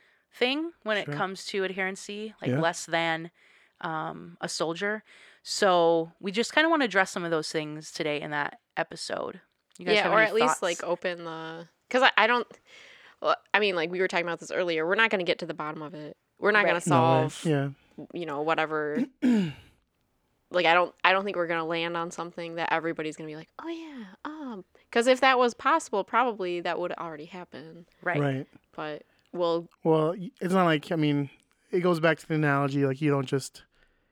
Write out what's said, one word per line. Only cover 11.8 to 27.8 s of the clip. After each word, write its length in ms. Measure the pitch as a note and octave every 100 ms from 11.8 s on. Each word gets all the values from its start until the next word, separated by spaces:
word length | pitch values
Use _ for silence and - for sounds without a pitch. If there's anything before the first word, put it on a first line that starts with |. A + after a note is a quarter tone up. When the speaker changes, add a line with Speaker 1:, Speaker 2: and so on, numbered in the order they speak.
| -
Speaker 3:
'cause 140 | B3
I, 80 | - -
I 100 | A3
don't, 180 | A#3+ - - _ - - - - -
well, 160 | D3+ - _
I 60 | G3
mean, 160 | G#3
like, 140 | F3 D#3+
we 100 | F3+
were 60 | F#3
talking 160 | F3
about 140 | E3+ E3
this 120 | E3
earlier. 340 | - F3+ D#3+
We're 100 | E3
not 140 | G3 A3
gonna 140 | G#3
get 160 | F3 E3+
to 60 |
the 80 | E3
bottom 280 | D#3+ D3+ D#3
of 120 | D3+
it. 240 | D3+ D3+ - _ -
We're 140 | G3
not 140 | G#3
Speaker 1:
Right. 160 | F#3 E3+
Speaker 3:
gonna 20 |
Speaker 2:
No 380 | F3+ E3+ E3 D#3+
way. 60 | D#3
Speaker 3:
solve, 160 | -
Speaker 2:
Yeah. 240 | E3+ C#3+ C#3 C#3 _ - D3
Speaker 3:
you 120 | E3+
know, 160 | D#3+ C#3+
whatever. 640 | D#3 D#3+ D#3 D#3 D3+ D3+ C#4+ -
Speaker 2:
<clears throat> 320 | B3 A3+ E3+ - - _ _ _ _ _ _ _ -
Speaker 3:
Like, 140 | F3
I 80 | E3
don't, 220 | F3 F3 -
I 80 | F3
don't 120 | F#3+
think 140 | G3+ F3
we're 80 |
gonna 180 | E3+ E3
land 320 | D#3+ E3+ E3+
on 140 | E3+ E3+
something 460 | E3+ E3+ F3 E3+
that 180 | E3 E3
everybody's 420 | D#3+ D#3+ D#3+ D#3
gonna 120 | D3+ D#3
be 80 |
like, 140 | D3+ D#3+ -
"Oh, 80 | E4
yeah." 380 | E4 D#4+ C4+ F#3+ G3+
Um, 400 | D4 D#4 C4+ G3+ - _ -
'cause 160 | A#3+
if 140 | A#3+ B3+
that 160 | C4+ B3+
was 160 | B3
possible, 500 | - C4+ - - G#3
probably 560 | F#3+ A3+ B3+ G3+ F3+ F3
that 180 | F3 E3+
would 120 | F3
already 320 | - E3+ D3+
happen. 600 | D#3+ F3+ F3 - D#3+ E3+